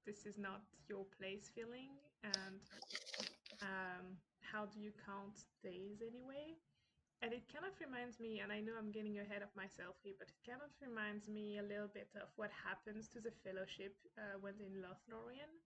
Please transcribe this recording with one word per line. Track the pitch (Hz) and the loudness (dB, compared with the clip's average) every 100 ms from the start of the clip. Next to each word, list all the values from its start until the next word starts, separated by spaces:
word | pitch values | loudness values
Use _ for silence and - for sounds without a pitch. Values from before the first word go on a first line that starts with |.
"This | - 202 | -2 -2
is | 208 196 | -2 0
not | 202 196 214 - - | 0 0 -6 -16 0
your | 202 196 - | 0 0 0
place" | 190 202 202 | 0 0 -2
feeling, | 233 226 247 269 277 - _ | -2 -2 -4 -6 -10 -14 _
and, | 214 190 190 196 - - - - - - - - - 202 | 4 4 4 -6 -10 -12 -4 -4 -2 0 0 -2 -12 -2
um, | 196 190 185 180 180 190 - _ | 2 2 2 0 -4 -8 -10 _
how | - 214 | -2 0
do | 208 214 | 0 0
you | 208 208 | -4 -4
count | - 196 196 208 - _ | -4 -2 -2 -6 -12 _
days | 196 180 196 208 | -4 -2 -2 0
anyway? | 226 240 262 277 302 330 _ _ _ _ _ _ | -2 -2 -4 -2 -2 -6 _ _ _ _ _ _
And | 233 | 2
it | 240 - | 2 -2
kind | 294 | -2
of | 370 392 | -2 0
reminds | 302 254 247 220 | 0 2 0 0
me, | 226 214 | 2 2
and | 202 | 4
I | 208 | 4
know | 214 | 4
I'm | 226 214 | 4 2
getting | 214 214 208 | 4 4 2
ahead | 208 202 | 2 2
of | 202 | 0
myself | 202 196 - 175 - | -2 -4 -2 -4 -2
here, | 202 196 | -4 -4
but | 180 | -6
it | - | -8
kind | - 254 | -4 -4
of | 285 - | -4 -4
reminds | 269 226 208 208 208 | 0 4 4 4 2
me | 214 208 208 | 2 2 4
a | |
little | 208 202 208 | 4 2 2
bit | 202 202 | 0 -4
of | 208 - | -4 -4
what | - 208 | 0 0
happens | - 190 196 214 214 220 | 2 2 2 0 -4 -4
to | 240 | 0
the | 220 - | 0 0
Fellowship, | 190 190 190 - 196 - - - | 0 2 2 0 -2 -4 -12 -4
uh, | 208 196 | 0 0
when | 196 202 | 0 -2
they're | 196 | -2
in | 190 | -2
Lothlorien | 185 190 - 226 233 262 302 330 | -2 -6 -6 -4 -4 -4 -6 -8